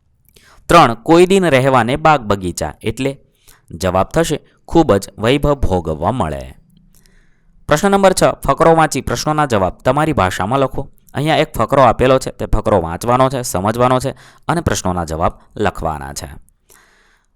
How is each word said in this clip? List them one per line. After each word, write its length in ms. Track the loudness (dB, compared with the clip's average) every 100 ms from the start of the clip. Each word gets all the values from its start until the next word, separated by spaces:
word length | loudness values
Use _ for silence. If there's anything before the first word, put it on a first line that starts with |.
| _ _ _ _ _ _ 2
ત્રણ, 280 | 4 4
"કોઈ 320 | 2 2 4 6
દિન 180 | 4
રહેવાને 520 | 2 2 4 2 0 0
બાગ 240 | 2 2
બગીચા" 540 | 0 -4 -4 -6 -8 -8
એટલે. 360 | -8 -4 -6 -6 _ _ _ _ _
જવાબ 360 | -6 -2 0 0
થશે, 340 | 0 -2 -4 _ _ -2
"ખૂબ 280 | 2 4 2
જ 120 | 0 -4
વૈભવ 360 | 0 0 0
ભોગવવા 580 | 0 0 -2 -4 -4 -2
મળે." 420 | -2 -4 -6 -12 -18 _ _ _ _ _ _ _ _ _ _ -2
પ્રશ્ન 220 | 0 2
નંબર 220 | 4 2 4
છ, 20 |
ફકરો 500 | 0 0 -2 2 4
વાંચી 260 | 4 2 -2
પ્રશ્નોના 460 | -4 -6 -4 -2 0
જવાબ 320 | 0 -2 -2
તમારી 280 | -2 0 0
ભાષામાં 460 | 0 -2 -2 -4 -2
લખો. 320 | -2 -4 -12 _ _
અહીંયા 220 | -6 -2 0
એક 180 | -2
ફકરો 280 | -2 0 4
આપેલો 360 | 4 4 2 2
છે, 120 | -2
તે 160 | -8 -2
ફકરો 340 | -2 2 0
વાંચવાનો 480 | 0 -6 -2 0 0
છે, 140 | -2
સમજવાનો 560 | -6 -4 -2 0 0 0
છે 120 | -4 -10 -18 _ -6
અને 120 | -4
પ્રશ્નોના 440 | -2 -4 -4 -4
જવાબ 280 | -6 -2 -4 -4 _ -4
લખવાના 560 | -4 -4 -6 -6 -10
છે. 160 | -14 -14 -16 -20 _ _ _ _ _ _ _ _